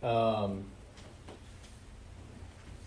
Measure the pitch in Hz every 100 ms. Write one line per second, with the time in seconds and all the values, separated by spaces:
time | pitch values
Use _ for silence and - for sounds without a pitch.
0 | 123 117 113 107 101 98 98 - - -
1 | - - - - - - - - - -
2 | - - - - - - - -